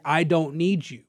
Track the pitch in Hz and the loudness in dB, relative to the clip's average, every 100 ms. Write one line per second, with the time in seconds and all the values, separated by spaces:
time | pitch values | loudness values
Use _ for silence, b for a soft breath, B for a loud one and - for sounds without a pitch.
0 | 143 160 160 170 151 151 175 190 - 123 | 0 0 2 2 0 -2 0 0 -4 -14